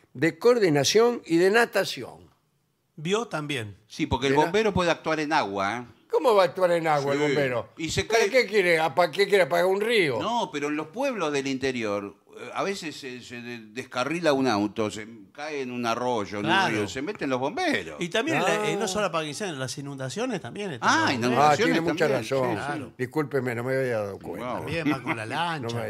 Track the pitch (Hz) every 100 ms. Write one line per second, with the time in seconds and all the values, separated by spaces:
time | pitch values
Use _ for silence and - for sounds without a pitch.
0 | _ 131 160 160 233 247 190 147 131 214
1 | 233 240 - 165 190 220 233 208 175 139
2 | 98 78 87 _ _ _ _ _ _ -
3 | 156 208 233 156 147 135 107 98 _ -
4 | 147 127 135 143 165 202 220 180 175 151
5 | 165 156 151 156 104 98 98 120 120 -
6 | - 453 269 208 180 185 180 170 160 147
7 | 139 143 147 147 135 120 - - 160 -
8 | 185 440 415 262 202 208 180 165 160 185
9 | 175 147 202 196 160 175 180 196 220 233
10 | 160 113 208 240 196 147 147 151 156 202
11 | 277 220 151 143 135 131 135 123 104 101
12 | 101 - _ 110 120 120 175 196 160 135
13 | 131 123 110 120 120 120 107 113 117 123
14 | 127 170 160 135 131 101 104 104 107 107
15 | 107 113 95 - 151 143 127 123 117 117
16 | 127 117 95 104 127 190 180 107 101 131
17 | 160 214 147 127 135 269 349 113 82 76
18 | 170 214 277 - 180 165 - 202 220 208
19 | 196 160 156 139 202 139 127 - 139 135
20 | 131 196 262 202 - 202 202 123 208 302
21 | 311 127 123 127 151 151 226 165 165 156
22 | 151 131 110 135 123 107 135 143 117 -
23 | 123 151 139 139 123 117 127 135 127 113
24 | 101 95 - 98 123 101 78 - 147 135
25 | 120 113 110 143 170 156 117 117